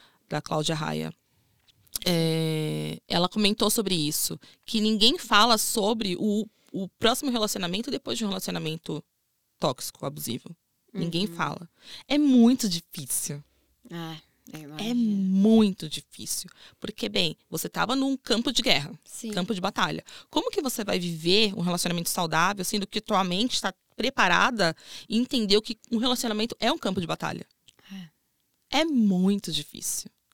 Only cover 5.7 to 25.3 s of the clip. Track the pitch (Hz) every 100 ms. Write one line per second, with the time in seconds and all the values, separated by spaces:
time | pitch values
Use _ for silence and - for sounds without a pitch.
5.7 | - 202 226 202 175 214 208 214 _ _
6.7 | - 190 - 226 240 294 240 214 208 180
7.7 | 185 247 262 - 240 214 190 - 170 160
8.7 | 160 - 156 - _ _ _ _ _ 156
9.7 | 127 - - 139 147 147 - - 170 _
10.7 | _ _ 185 170 165 196 170 147 - 175
11.7 | _ - - - 294 294 254 233 254 214
12.7 | 170 - - 135 - - 147 - _ _
13.7 | _ - 170 165 160 _ _ - 156 147
14.7 | 156 214 240 226 202 190 190 202 226 208
15.7 | 185 156 - - - 104 - - - -
16.7 | _ - - 220 208 175 - _ 165 -
17.7 | - 180 269 269 269 - 226 240 240 254
18.7 | 147 147 160 - - 226 208 180 196 190
19.7 | 226 180 160 - - - - 480 - 269
20.7 | - 196 185 175 165 160 196 220 190 175
21.7 | 175 175 170 170 - 165 156 175 202 180
22.7 | 208 190 214 - 202 190 180 247 - 196
23.7 | - _ - 240 269 196 175 214 233 170
24.7 | 160 - - - 220 247